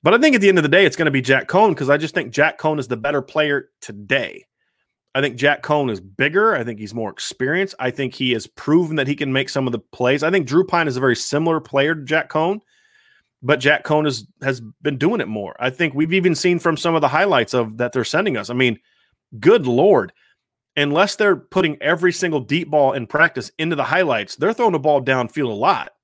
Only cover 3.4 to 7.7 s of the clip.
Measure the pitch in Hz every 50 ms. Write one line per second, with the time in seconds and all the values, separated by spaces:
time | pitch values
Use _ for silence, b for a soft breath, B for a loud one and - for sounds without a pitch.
3.4 | 151 147 143 139 - _ _ _ - - 104 101 104 98 135 135 113 - 50 50
4.4 | _ _ _ _ _ _ _ _ _ _ _ _ _ _ _ 135 139 139 117 120
5.4 | 135 143 143 139 - - 151 147 143 123 107 92 - 95 98 - 131 143 156 196
6.4 | 214 226 208 139 117 120 113 104 107 98 110 117 113 101 - - - - - _
7.4 | 131 135 156 180 196 190